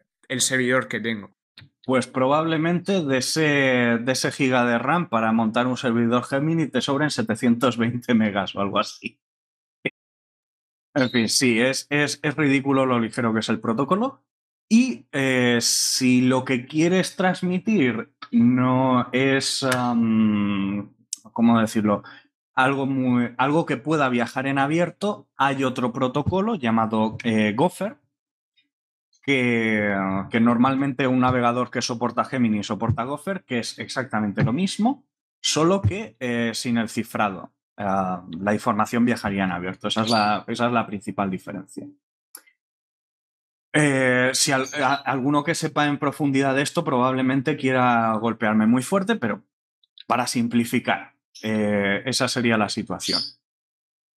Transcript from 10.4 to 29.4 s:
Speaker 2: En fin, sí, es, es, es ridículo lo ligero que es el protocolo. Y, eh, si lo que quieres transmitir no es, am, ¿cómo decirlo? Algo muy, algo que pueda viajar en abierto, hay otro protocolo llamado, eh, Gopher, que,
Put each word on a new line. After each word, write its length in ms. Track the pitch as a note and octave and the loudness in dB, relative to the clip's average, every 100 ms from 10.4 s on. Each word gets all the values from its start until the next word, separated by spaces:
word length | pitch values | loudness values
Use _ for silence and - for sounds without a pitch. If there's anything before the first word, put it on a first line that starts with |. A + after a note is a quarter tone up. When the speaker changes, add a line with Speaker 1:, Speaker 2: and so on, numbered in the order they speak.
| _ _ _ _ _ | _ _ _ _ _
Speaker 2:
En 160 | D3 B2 | -4 0
fin, 180 | B2 G#2+ | 0 0
sí, 300 | - B2+ A2+ | 2 2 2
es, 280 | B2+ C3 - | 0 -2 -4
es, 300 | D3 C#3+ - | -2 -2 -2
es 140 | D#3 C#3 | -6 -2
ridículo 480 | D3 C#3 C3+ C3+ | 0 0 2 0
lo 160 | C3 A#2+ | 2 0
ligero 320 | A2+ A#2+ A#2 | -2 -2 -2
que 80 | A2 | 0
es 80 | G#2+ | -2
el 120 | A2 | -2
protocolo. 640 | A#2 A2+ C#3 F#3+ A#3+ - _ _ _ _ _ | -2 -2 -2 -2 -2 -8 _ _ _ _ _
Y, 380 | A3 B3+ A#3 - | 2 2 -2 -8
eh, 480 | C#3+ C3+ B2+ B2 A#2+ | -2 0 2 4 2
si 600 | - - - - B2+ B2+ | 0 0 -2 0 2 4
lo 240 | B2+ B2+ | 4 2
que 220 | B2+ C3 A#2+ | 0 -4 -2
quieres 500 | D#3 E3+ F#3 E3+ - | 0 2 2 0 0
transmitir 960 | F#3 F3+ F3+ F3+ A3 G#3+ B2+ A2 A2+ _ - | -2 0 -2 -2 0 2 2 0 -8 _ -2
no 800 | A#2+ A#2+ B2+ B2+ B2+ C3 B2+ A#2+ | 2 4 4 2 2 2 2 0
es, 500 | B2 C3+ C3+ C3+ - | 0 2 2 0 -2
am, 1300 | C3+ B2+ B2 A#2 A2+ A2 A2 G#2 G2+ G2+ G2 G2+ G2+ _ _ - - | -2 0 0 0 2 4 4 2 0 -2 -2 -4 -8 _ _ -16 -10
¿cómo 280 | - A#2 A#2 | 0 4 4
decirlo? 440 | A2 A2+ G#2 G2+ - - _ _ _ | 2 0 0 0 -4 -20 _ _ _
Algo 320 | - C3 C#3 C3+ | 0 0 0 -2
muy, 480 | C3+ B2+ B2 A#2+ A#2+ | 0 2 2 0 0
algo 280 | C3+ D#3 D#3+ | 0 2 0
que 120 | C3+ | -4
pueda 300 | C#3+ D#3+ C3 | -2 0 2
viajar 360 | B2 A#2 - C3+ | 0 -2 -2 -2
en 120 | C#3 | 0
abierto, 720 | C#3 D#3+ F3 - G3+ G#3 - - | 0 0 -2 -2 -6 -6 -10 -2
hay 280 | C#3 C3+ | 0 2
otro 280 | C3 B2 A#2+ | -2 -2 -4
protocolo 640 | B2 B2+ C#3+ C#3+ F#3 G#3 G#3+ | -2 -2 0 -2 -2 -2 -2
llamado, 600 | A#2 A2+ A2 A2 A2 G#2+ | 0 0 2 0 0 -2
eh, 280 | A#2 A2 G#2+ G#2 | 0 2 2 2
Gopher, 400 | F3 - G3 C#4+ _ _ _ _ _ _ _ _ _ _ _ _ | 0 0 -8 -10 _ _ _ _ _ _ _ _ _ _ _ _
que, 720 | - C3+ | -2 0